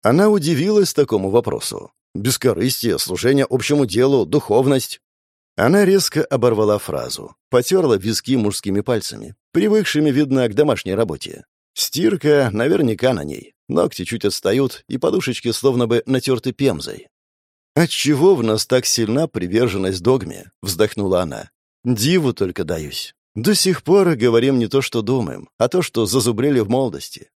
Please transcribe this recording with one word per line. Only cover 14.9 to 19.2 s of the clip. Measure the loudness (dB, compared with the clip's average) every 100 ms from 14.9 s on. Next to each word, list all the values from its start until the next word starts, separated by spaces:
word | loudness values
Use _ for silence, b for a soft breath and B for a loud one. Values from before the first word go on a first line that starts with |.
| -4
подушечки | 0 0 -2 -4 -4
словно | 0 0 0 0
бы | 0 0
натёрты | -2 0 -2 -2
пемзой. | -2 -2 -2 -8 -14 -18 _ _ _ _ _ _
«Отчего | 0 0 0 0 4 4 4
в |
нас | 2 -2 0
так | 0 0
сильна | -2 -2 -2